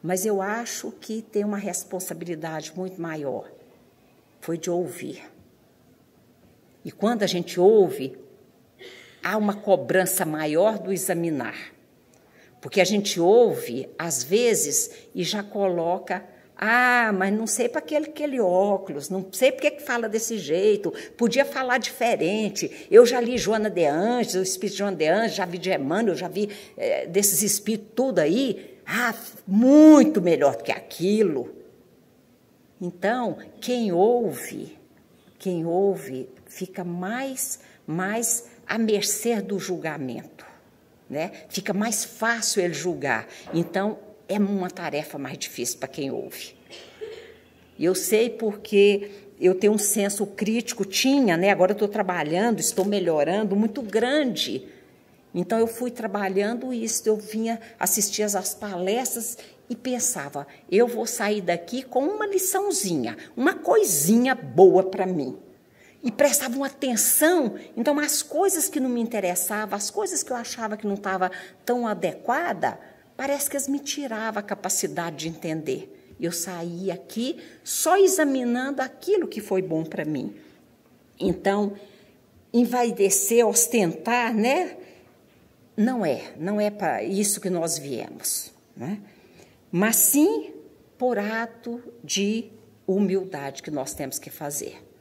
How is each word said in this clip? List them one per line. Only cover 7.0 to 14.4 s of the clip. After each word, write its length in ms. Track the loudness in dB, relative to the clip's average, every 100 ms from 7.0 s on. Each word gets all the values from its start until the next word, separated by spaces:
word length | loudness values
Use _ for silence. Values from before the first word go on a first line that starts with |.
| -2 2
a 20 | 0
gente 320 | 0 -4 4
ouve, 580 | 8 8 6 2 -8 -10 -20 -20 _ _ _ _ -20 -20 -20 -10
há 160 | -4 0
uma 180 | 0
cobrança 720 | -2 2 2 4 2 2 0
maior 540 | -2 -2 0 4 2 2
do 140 | -4
examinar, 800 | -4 -2 -2 0 -2 -4 -10 -16 _ _ _ _ _ _ _ -20 _
porque 200 | -4 2
a 40 |
gente 340 | 4 2 0 2
ouve, 680 | 6 8 6 2 -6 -8 -10 -10
às 240 | -6 -4
vezes, 880 | 0 2